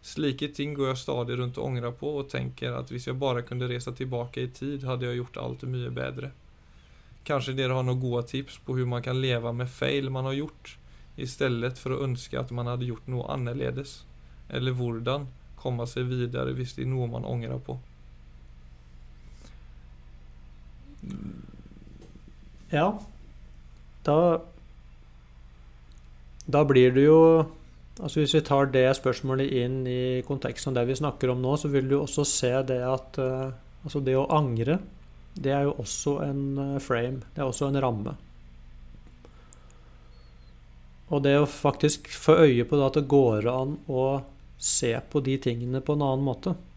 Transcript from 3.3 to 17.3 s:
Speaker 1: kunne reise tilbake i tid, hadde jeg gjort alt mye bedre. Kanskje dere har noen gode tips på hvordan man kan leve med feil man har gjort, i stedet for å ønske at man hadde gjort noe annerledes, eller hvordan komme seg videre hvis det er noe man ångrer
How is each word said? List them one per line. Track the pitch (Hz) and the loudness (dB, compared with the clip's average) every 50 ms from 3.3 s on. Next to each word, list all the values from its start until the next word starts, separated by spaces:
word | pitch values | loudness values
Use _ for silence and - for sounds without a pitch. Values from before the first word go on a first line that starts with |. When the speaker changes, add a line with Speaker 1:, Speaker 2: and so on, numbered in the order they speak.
| 123 120 120 | 0 -2 -4
Speaker 1:
kunne | - 127 123 127 | -6 -6 -6 -4
reise | 123 123 120 123 - | -4 -4 -6 -6 -8
tilbake | 120 - 131 131 127 120 120 120 - - 123 | -8 -8 -6 -6 -4 -6 -6 -6 -6 -6 -8
i | |
tid, | 127 127 - 135 139 143 135 131 | -8 -8 -8 -8 -6 -6 -6 -6
hadde | 127 127 123 127 | -6 -4 -4 -4
jeg | 123 120 123 | -4 -4 -6
gjort | 123 123 - | -6 -8 -8
alt | - 127 123 127 131 131 | -8 -8 -8 -8 -8 -8
mye | 127 127 127 123 123 | -6 -6 -6 -6 -6
bedre. | - 123 - - - 127 - - - - - - - - - - - - - - - - - - - - - | -6 -6 -6 -6 -6 -8 -10 -12 -14 -16 -20 -20 -20 -20 -20 -20 -20 -20 -20 -20 -20 -20 -20 -20 -20 -20 -6
Kanskje | - 147 139 127 135 131 | -2 -2 -2 0 -2 -2
dere | 131 135 127 131 | 0 0 0 0
har | 131 127 | 0 0
noen | 127 127 127 | 0 0 0
gode | 127 127 120 120 120 | 0 0 0 -2 -2
tips | 120 - 135 139 - - - - | -2 -4 -6 -6 -6 -14 -16 -8
på | - 131 | -4 -2
hvordan | 127 127 | -2 0
man | 123 123 120 123 | 0 -2 -4 -4
kan | 127 127 131 | -2 -2 0
leve | 131 131 123 120 117 117 117 | 0 0 0 0 0 -2 -2
med | 120 127 | -2 -4
feil | 127 - - - 131 139 143 135 131 | -6 -4 -2 0 0 2 0 0 -2
man | 131 131 131 | -4 -4 -4
har | 135 135 139 | -2 -2 -4
gjort, | 147 156 - - - - - - - - - - - - - | -4 -6 -10 -14 -20 -20 -20 -20 -20 -20 -20 -20 -20 -18 -10
i | - 131 | -10 -8
stedet | 123 - - 139 131 123 117 117 127 127 | -8 -2 0 0 0 2 0 -2 -2 -4
for | 127 - 131 | -4 -6 -4
å | 131 135 139 | -2 -2 -2
ønske | 131 123 123 - - - 127 | -2 -4 -4 -6 -8 -6 -6
at | 127 123 | -6 -4
man | 120 120 120 | -6 -6 -4
hadde | 120 123 123 123 | -4 -4 -4 -4
gjort | 123 117 110 - - | -4 -6 -8 -8 -6
noe | 127 123 - | -6 -6 -4
annerledes, | - - 131 123 120 120 - 131 123 127 131 139 - - - - - - - - - - - - - | -4 -4 -4 -4 -4 -4 -4 -4 -4 -4 -6 -10 -10 -14 -18 -20 -20 -20 -20 -20 -20 -20 -20 -16 -8
eller | - 127 123 131 | -6 -4 -2 -2
hvordan | 127 123 123 120 117 113 117 127 131 147 143 131 - - - - - | -2 -2 -2 -2 -4 -4 -2 -2 -2 -2 -4 -8 -14 -18 -20 -20 -20
komme | - - 131 120 120 120 | -8 -6 -4 -4 -2 -4
seg | 120 - 127 127 | -4 -4 -4 -4
videre | 123 127 123 123 120 123 131 131 131 131 | -2 -2 -2 -2 -4 -2 -4 -4 -4 -4
hvis | 127 127 127 - | -4 -6 -8 -6
det | 131 127 | -6 -4
er | 127 131 | -2 -2
noe | 131 123 117 | -2 -2 -4
man | 117 123 - | -4 -6 -6
ångrer | - | -4